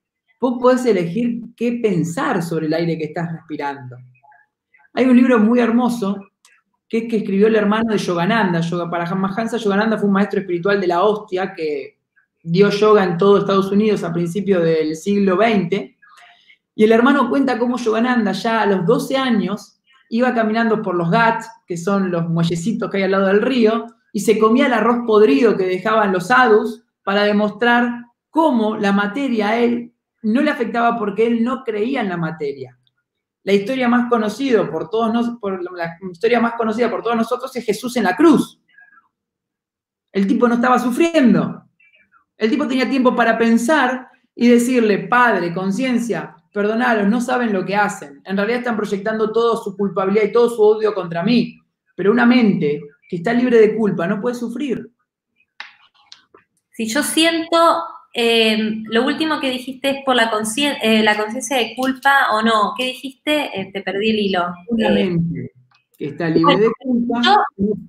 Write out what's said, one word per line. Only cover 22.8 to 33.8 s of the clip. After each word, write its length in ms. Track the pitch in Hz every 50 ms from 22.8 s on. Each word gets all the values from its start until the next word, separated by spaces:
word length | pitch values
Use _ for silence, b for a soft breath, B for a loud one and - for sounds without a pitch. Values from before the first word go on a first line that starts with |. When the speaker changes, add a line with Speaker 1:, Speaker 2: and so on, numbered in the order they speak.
| - -
Speaker 1:
que 100 | - 196
hay 40 |
al 80 | 190 185
lado 160 | 190 196 196
del 160 | 190 202 208
río, 440 | - - 269 247 220 214 226 233 226 - - _ _ _
y 80 | - 208
se 180 | - 233 202 214
comía 280 | 220 220 233 269 285
el 80 | 262 240
arroz 240 | 214 214 226 233 240 240 220
podrido 480 | 214 208 214 220 277 269 240 208 -
que 80 | - 185
dejaban 460 | 185 185 185 190 220 220 220 208 196
los 160 | 190 180 - -
sadhus 560 | 247 254 254 226 208 220 240 240 - - _ _ _ _
para 220 | - 190 196 208 208
demostrar 800 | 208 208 208 214 208 208 - 240 240 240 240 240 240 240 240 - - _ _ _ _
cómo 460 | - 302 330 302 254 220 214 214 220
la 160 | - 202 202
materia 560 | 202 202 208 202 - 285 277 247 233 214 202 208
a 100 | 220 240
él 340 | 240 233 233 240 - - _ _ _ _ _ _
no 180 | - 214 220 277
le 120 | 302 294
afectaba 440 | 277 - 226 - 240 233 233 233 233 233
porque 260 | 214 202 196 214 226
él 160 | 233 233 226
no 220 | 226 254 262 247 -
creía 360 | 226 214 208 214 254 277 254
en 80 | 220 190
la 60 | 175
materia. 640 | 170 165 160 165 156 147 139 135 131 127 123 - _ _ _ _ _ _ _ _ _ _ _ _ _
La 120 | - - 202
historia 340 | 202 196 262 262 262